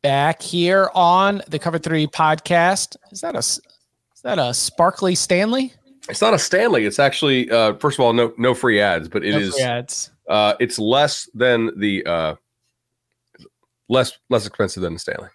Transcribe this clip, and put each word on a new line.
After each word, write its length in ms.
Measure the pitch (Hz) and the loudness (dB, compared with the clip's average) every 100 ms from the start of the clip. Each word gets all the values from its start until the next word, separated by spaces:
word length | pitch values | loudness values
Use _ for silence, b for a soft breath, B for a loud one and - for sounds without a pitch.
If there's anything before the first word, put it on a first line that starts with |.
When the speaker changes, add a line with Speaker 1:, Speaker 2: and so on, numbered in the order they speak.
Speaker 1:
Back 380 | 143 139 143 165 | 0 2 0 -2
here 480 | - 175 175 190 190 | -6 -2 2 2 2
on 480 | - 175 180 196 202 - | 2 4 4 2 -2 -6
the 100 | 151 | -6
Cover 200 | 170 165 | -4 -4
Three 280 | 160 160 151 | -2 -2 -2
podcast. 920 | - 156 156 - 175 175 190 - - _ | 0 2 2 0 2 2 0 -4 -12 _
Is 100 | 196 | -12
that 140 | 339 | -8
a 40 | 285 | -6
s-, 220 | - - _ _ _ _ _ | -4 -6 _ _ _ _ _
is 80 | _ | _
that 160 | 123 175 | -6 -2
a 160 | 123 | -2
sparkly 600 | 120 - - 175 190 190 | -2 -6 2 0 2 -2
Stanley? 600 | 180 - 180 208 254 262 _ _ _ - | -2 0 0 0 -2 -4 _ _ _ -12
Speaker 2:
It's 140 | - | -2
not 100 | 214 | 2
a 60 | 196 | 2
Stanley. 480 | - 180 233 151 104 | 2 2 2 2 0
It's 120 | 98 | 2
actually, 520 | 139 - 151 131 123 | 0 2 0 2 2
uh, 240 | 113 110 | 2 2
first 240 | 101 151 139 | 2 -2 2
of 60 | 123 | 2
all, 80 | |
no, 180 | 117 117 117 | 4 0 0
no 160 | 123 | 0
free 260 | 123 127 104 | 2 2 4
ads, 300 | 101 85 76 | 2 0 -2
but 120 | 107 | -4
it 100 | 101 | -2
Speaker 1:
No 60 | 104 | -2
Speaker 2:
is, 140 | 98 | -2
Speaker 1:
free 80 | 135 | -2
ads. 480 | 127 120 127 - - _ - | -2 -4 -8 -10 -12 _ -2
Speaker 2:
uh, 280 | 107 104 104 | 2 2 2
it's 200 | 117 - | -2 -2
less 500 | 107 131 147 - - | 0 2 2 -2 -10
than 440 | 110 127 117 113 - | -2 0 2 0 -2
the, 240 | 104 98 - | -4 -2 -2
uh, 280 | 85 78 78 _ _ _ _ _ _ _ _ _ _ - _ _ _ _ | -2 -2 -6 _ _ _ _ _ _ _ _ _ _ -20 _ _ _ _
less, 280 | 127 123 - _ | 0 0 -4 _
less 160 | 120 104 | -2 -2
expensive 360 | - 98 - | -4 -4 -2
than 120 | 90 | -6
the 40 | 82 | -6
Stanley. 300 | - - - | -10 -10 -12